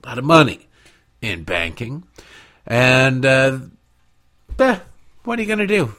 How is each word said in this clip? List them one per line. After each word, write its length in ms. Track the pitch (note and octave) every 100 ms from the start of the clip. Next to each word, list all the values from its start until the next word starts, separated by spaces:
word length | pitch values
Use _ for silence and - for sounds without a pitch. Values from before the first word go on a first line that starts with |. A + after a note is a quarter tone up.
A 60 | B2
lot 80 | A#2+
of 80 | C#3
money 420 | E3 C3 - _ _ _ _ _ _
in 220 | A2 E2+
banking. 600 | D#2 F2 E2 - A#2 D3 - - - - - _ -
And, 580 | A#2 B2+ B2+ C3+ B2+ C3+
uh, 340 | C3 C3+ C3 C#3 - _ _ _ _ _ _ - -
eh, 200 | C4 G3 - - - -
what 160 | - A#3
are 20 |
you 60 | G#3+
gonna 200 | G#3+ G3+
do? 280 | G#3 A#2+